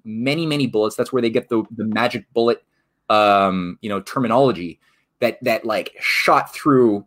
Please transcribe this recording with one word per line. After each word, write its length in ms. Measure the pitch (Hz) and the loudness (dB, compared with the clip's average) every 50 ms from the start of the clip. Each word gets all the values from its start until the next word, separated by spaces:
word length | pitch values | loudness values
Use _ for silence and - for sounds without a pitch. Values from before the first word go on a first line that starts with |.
| - | -14
many, 420 | 110 110 113 120 135 143 165 165 | -12 -8 -6 -4 -4 -2 -2 -2
many 220 | 156 147 147 139 120 | -2 -2 -2 -2 -2
bullets. 260 | 104 107 107 107 - | 0 0 -2 0 -2
That's 180 | - 120 - - | -4 -4 -2 -2
where 100 | 127 117 | -2 0
they 80 | 117 | 0
get 180 | 113 123 123 - | 0 -2 -2 -2
the, 160 | 120 110 101 - 117 | -2 -2 -2 -4 -6
the 120 | 107 104 | -8 -6
magic 480 | 110 107 107 120 123 - 113 - _ - | -2 0 0 0 0 -2 -4 -10 _ -2
bullet, 300 | 117 117 117 113 - _ _ _ _ _ _ _ _ _ - | 0 0 2 0 -2 _ _ _ _ _ _ _ _ _ 0
um, 640 | 110 107 107 104 101 98 98 98 95 92 90 87 90 - | 2 4 4 6 6 4 4 2 0 -2 -4 -6 -8 -10
you 80 | - 107 | -8 -6
know, 120 | 101 98 | -6 -6
terminology 800 | 98 - - 143 127 110 117 127 139 127 107 87 87 85 80 - _ _ _ _ _ _ _ _ | -8 -6 -6 -4 -2 2 2 4 4 4 2 -2 -6 -12 -12 -16 _ _ _ _ _ _ _ _
that, 220 | 120 117 110 - 123 | -2 -2 -2 -4 -2
that, 220 | 120 113 110 - | -2 -2 -2 -2
like, 320 | 113 107 95 82 - - - | -4 -4 -4 -4 -6 -10 -8
shot 560 | - - - - - - 156 139 - - - | -6 -4 -2 0 2 2 2 2 0 -2 -8
through 500 | - - 156 139 127 123 113 104 101 - | -4 0 2 4 4 4 4 2 0 -4